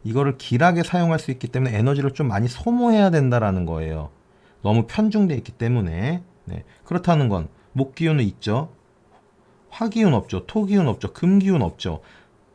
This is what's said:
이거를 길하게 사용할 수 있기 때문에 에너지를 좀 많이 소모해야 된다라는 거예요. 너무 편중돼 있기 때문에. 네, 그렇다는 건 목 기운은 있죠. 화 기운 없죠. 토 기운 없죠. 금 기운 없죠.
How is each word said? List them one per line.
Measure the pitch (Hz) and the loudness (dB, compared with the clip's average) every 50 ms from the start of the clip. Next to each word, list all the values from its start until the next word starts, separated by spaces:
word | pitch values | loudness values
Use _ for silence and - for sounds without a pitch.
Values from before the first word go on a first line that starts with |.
| - | -8
이거를 | 110 110 135 143 139 135 | -4 -2 0 0 0 -2
길하게 | - - - 117 123 160 180 170 170 165 | -4 -4 -2 0 4 4 4 4 2 -2
사용할 | - - 175 170 165 160 156 | 0 0 0 2 2 0 -2
수 | - - | -2 -6
있기 | 131 123 - 120 | -8 -8 -8 -6
때문에 | - 127 131 127 110 | -2 -2 -2 0 0
에너지를 | 104 110 135 143 139 139 139 | 2 2 2 2 2 0 -2
좀 | 135 - 151 123 | -2 -2 -2 -2
많이 | 101 101 117 | 0 0 -2
소모해야 | 123 - - - 233 240 247 240 240 226 214 202 190 | -2 -4 -4 -4 -2 0 2 2 2 4 4 4 4
된다라는 | 170 156 135 127 120 120 107 101 95 92 87 | 4 2 2 2 2 2 2 2 0 0 -2
거예요. | 80 82 80 80 80 80 78 76 73 - _ _ _ _ _ _ _ _ _ | -4 -4 -4 -4 -4 -6 -6 -8 -10 -14 _ _ _ _ _ _ _ _ _
너무 | - 101 110 113 110 | -2 0 2 2 0
편중돼 | 113 - - 214 220 208 214 202 175 147 | 0 -2 -2 0 0 2 2 2 2 0
있기 | 113 - - | -4 -6 -10
때문에. | - - 117 117 120 117 98 85 80 87 104 139 170 175 175 _ _ _ - | -10 -6 -2 -2 0 0 -2 -2 -4 -4 -4 -4 -4 -6 -8 _ _ _ -14
네, | 87 87 80 - - - _ - | -12 -12 -12 -12 -16 -20 _ -10
그렇다는 | - 165 180 175 175 170 151 135 | -6 -6 -2 0 2 2 2 2
건 | 113 98 90 82 - - _ _ _ - | 0 0 -2 -4 -8 -12 _ _ _ -4
목 | 131 135 135 - | -4 -4 -4 -4
기운은 | - 165 160 156 143 117 | -4 -2 0 2 2 0
있죠. | 101 - - - 107 104 127 156 165 - _ _ _ _ _ _ _ _ _ _ _ _ _ _ _ _ _ _ _ | -2 -4 -6 -4 -4 -2 -2 -4 -6 -12 _ _ _ _ _ _ _ _ _ _ _ _ _ _ _ _ _ _ _
화 | - - 220 226 | -8 -6 -4 -2
기운 | - 220 220 185 131 | 0 2 4 4 4
없죠. | 101 - - - 92 - | 2 0 -2 -6 -6 -6
토 | - - 214 208 | -4 -2 -2 0
기운 | 190 208 196 170 | 2 2 2 2
없죠. | 127 104 - - 190 | 2 0 -2 -6 -8
금 | - - - 175 196 202 | -6 -2 0 4 4 4
기운 | 185 196 185 151 | 4 4 2 2
없죠. | 104 82 - - - 92 80 73 - - - - _ _ _ _ _ _ | 0 -2 -4 -6 -8 -8 -8 -8 -12 -18 -20 -20 _ _ _ _ _ _